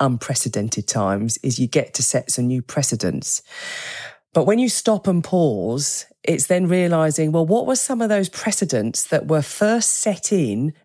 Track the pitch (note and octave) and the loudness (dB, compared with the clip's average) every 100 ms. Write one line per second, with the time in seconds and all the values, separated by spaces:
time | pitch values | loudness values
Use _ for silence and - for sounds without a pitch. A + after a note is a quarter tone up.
0 | C3+ A#2+ - B2 A#2+ G#2+ G#2+ - - A2+ | 2 0 -2 -2 -2 -2 -2 -2 -2 0
1 | G2 G2 A2+ - C3+ A#2+ B2 D3 - - | 2 2 0 -2 -2 0 2 0 0 -2
2 | A#2 B2 - - B2 B2+ B2 - C3+ A2+ | 0 0 -2 -2 0 0 -2 -2 -2 0
3 | F#2 D2+ - - - - - - - - | -2 -2 -4 -6 -8 -14 -12 -10 -12 -12
4 | - - _ E3 D3 A3+ B3 - - G#3 | -16 -20 _ 2 4 4 2 0 0 2
5 | G3+ F3 - F#3 D#3 G#2 F#2+ B2+ C#3+ - | 2 0 2 2 2 2 -2 -2 -4 -6
6 | - _ - C3 - F3+ F3+ F3+ F3 E3 | -10 _ -2 0 2 2 2 2 2 2
7 | D#3 D3+ D#3 E3 D#3+ A3+ B3+ B3+ - A#3+ | 2 2 0 2 2 2 2 -2 0 -2
8 | A3 G#3 F#3 - A3 - F#3 A#2+ A2 - | 0 0 0 -4 -4 -2 0 0 -2 -4
9 | - D#3 D3 D#3 C#3 - G#3 A#3 - - | -2 -2 2 0 0 0 2 2 0 0
10 | A3 F#3 - G3 B2+ G#2 D3 - | -2 -2 0 0 2 0 -2 -4